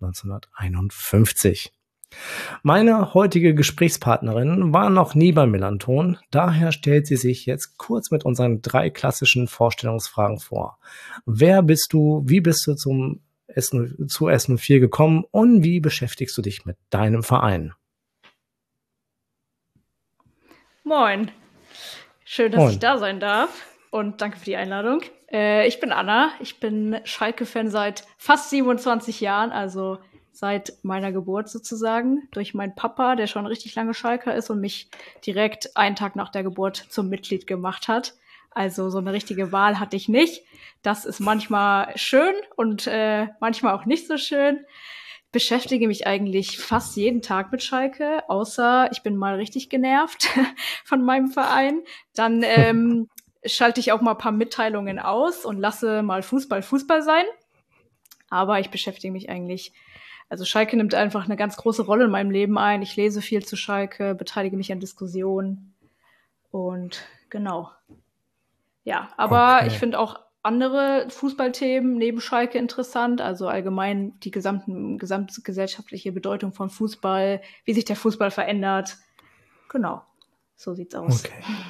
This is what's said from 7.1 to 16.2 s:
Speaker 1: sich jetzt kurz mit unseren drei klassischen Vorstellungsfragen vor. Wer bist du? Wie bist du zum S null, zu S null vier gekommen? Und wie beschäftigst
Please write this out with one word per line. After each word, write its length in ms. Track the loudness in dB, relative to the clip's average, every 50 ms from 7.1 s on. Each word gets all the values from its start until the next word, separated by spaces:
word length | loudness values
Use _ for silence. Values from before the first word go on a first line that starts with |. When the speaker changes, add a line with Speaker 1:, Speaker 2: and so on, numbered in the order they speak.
| 0
Speaker 1:
sich 320 | 2 2 0 0 0 -2
jetzt 320 | -4 -4 -4 -6 -12 _ -14
kurz 320 | -6 -4 -4 -2 -2 0
mit 140 | -2 0 0
unseren 360 | 0 0 2 2 2 2 0
drei 300 | -2 0 2 2 2 2
klassischen 560 | -2 -2 -2 -2 0 0 2 2 2 2 2
Vorstellungsfragen 960 | -2 0 2 2 2 2 0 -4 -2 -2 -2 -4 -6 -2 0 0 0 0 -4
vor. 400 | -8 -8 -6 -6 -6 -6 -10 _ _ -20 -20 -20 -20 -18 -18 -12 -4
Wer 360 | -2 2 6 6 8 8 8 8
bist 300 | 6 6 4 2 2 4
du? 320 | 4 4 4 4 2 4
Wie 140 | 4 4 6
bist 260 | 6 4 2 2 0
du 80 | -2 -2
zum 460 | -2 0 -2 0 0 0 -2 -4 -8 _ _ _ _ _ _
S 240 | -4 -4 -4 0 0
null, 240 | -2 -2 -2 -4 -8 -8 -6
zu 180 | -2 0 2 2
S 200 | 2 2 2 2
null 100 | 0 0
vier 220 | 4 6 6 8
gekommen? 440 | 8 6 6 4 4 6 6 4 2 2
Und 320 | 2 6 6 8 8 8 8
wie 160 | 6 4 2
beschäftigst 560 | 2 0 0 -2 -4 -6 -4 -6